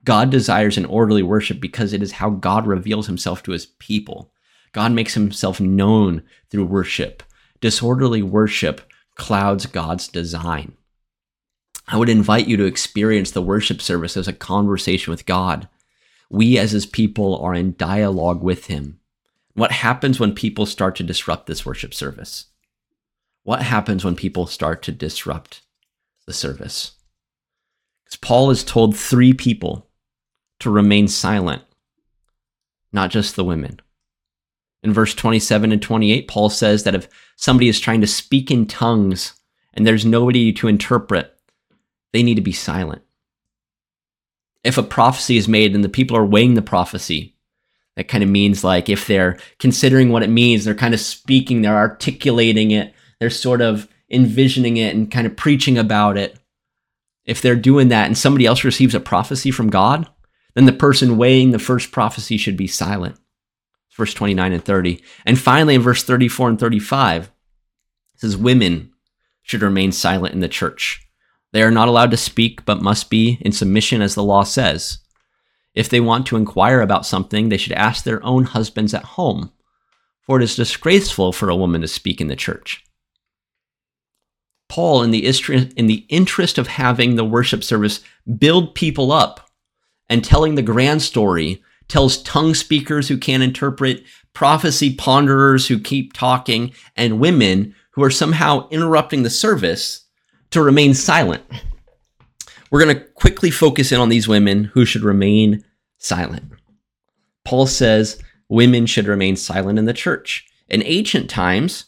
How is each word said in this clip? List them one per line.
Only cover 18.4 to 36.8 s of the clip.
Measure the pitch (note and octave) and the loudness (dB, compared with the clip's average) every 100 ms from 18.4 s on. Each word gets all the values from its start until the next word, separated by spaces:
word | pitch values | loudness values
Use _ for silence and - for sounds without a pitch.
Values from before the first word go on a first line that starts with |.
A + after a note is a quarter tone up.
with | F2+ F2+ - | -4 -6 -8
him. | D#2 C#2+ D2+ _ _ _ _ _ | -12 -12 -18 _ _ _ _ _
What | G#2+ A2+ | -4 -2
happens | - A#2 C3 C#3 B2+ | 0 -2 -2 -2 0
when | G#2+ | -2
people | G#2 A2 G#2 G#2 | -2 -6 -4 -8
start | - F#2+ - | -4 -4 -4
to | |
disrupt | E2+ F2 - D#2+ - | -8 -8 -6 -8 -8
this | D2 | -12
worship | C2 C2 - | -12 -14 -14
service? | - C#2 A1 - - - _ _ _ _ _ _ _ _ _ | -12 -14 -14 -18 -18 -20 _ _ _ _ _ _ _ _ _
What | - B2+ | -8 -6
happens | A#2 A2+ G#2 G2 | 0 -2 0 -4
when | F#2 F2 | -2 -4
people | F#2+ F2+ E2 | -6 -6 -8
start | - D#2+ E2 | -6 -6 -6
to | - | -10
disrupt | - D2+ - - D#2 _ - _ _ _ _ _ _ - | -10 -10 -10 -10 -12 _ -20 _ _ _ _ _ _ -14
the | |
service? | - C#2+ C2+ - - - _ _ _ _ _ _ _ _ _ _ _ | -10 -10 -10 -12 -12 -14 _ _ _ _ _ _ _ _ _ _ _
'Cause | _ - | _ -18
Paul | - B2 C3+ | 0 2 2
has | C3 | 0
told | - A#2+ A2 | 0 0 2
three | G#2+ - B2 B2+ | 0 0 4 6
people | C3 B2+ A2+ E2+ F#2 _ _ _ _ _ _ _ _ | 4 0 -4 -6 -8 _ _ _ _ _ _ _ _
to | B2 | -2
remain | G#2 G#2 G#2 G2+ | 2 4 4 2
silent, | - F#2 G#2 F2 C2 _ _ _ _ _ _ _ _ _ _ _ _ _ | 0 -2 -2 -4 -8 _ _ _ _ _ _ _ _ _ _ _ _ _
not | G#2 F#2 | -4 -2
just | A2 G#2 | -2 -4
the | - | -4
women. | F2+ E2 C2 - _ _ _ _ _ _ _ _ _ _ | -4 -4 -6 -14 _ _ _ _ _ _ _ _ _ _
In | G#2+ | -2
verse | G#2+ A2 | 0 0
twenty-seven | - A#2 A2+ - G#2 A2 | -2 0 0 0 0 2
and | G#2+ | -2
twenty-eight, | - A2 G#2+ A#2+ - | -2 -2 0 0 -2
Paul | G#2+ G#2 | -2 -2
says | - G#2+ G#2 | 0 0 0